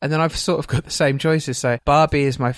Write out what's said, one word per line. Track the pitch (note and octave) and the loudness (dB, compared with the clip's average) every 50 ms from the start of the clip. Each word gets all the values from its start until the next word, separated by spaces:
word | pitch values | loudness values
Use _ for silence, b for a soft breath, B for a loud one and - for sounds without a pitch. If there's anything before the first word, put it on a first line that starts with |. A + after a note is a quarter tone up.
And | - C#3+ | -4 -2
then | D#3 D#3 | 0 0
I've | E3 E3 - | 0 0 -2
sort | - - - F3 D#3 | -4 -2 -2 -2 -2
of | C#3+ - | -2 -2
got | - A#2+ - | -2 -4 -2
the | - | -4
same | - - E3 C#3 C3+ C3+ | -4 0 0 0 0 0
choices. | - D#3+ D#3+ D#3 - C#3+ B2+ - | 0 0 0 0 0 -4 -4 -2
So | - B2+ A#2+ A2+ - | -2 -2 -2 0 0
Barbie | - C#3 D#3 D#3 D3 - C#3+ C#3 | 2 4 4 4 4 2 2 0
is | C#3 B2+ - | 0 0 0
my, | B2+ A#2+ B2+ | -2 -2 -4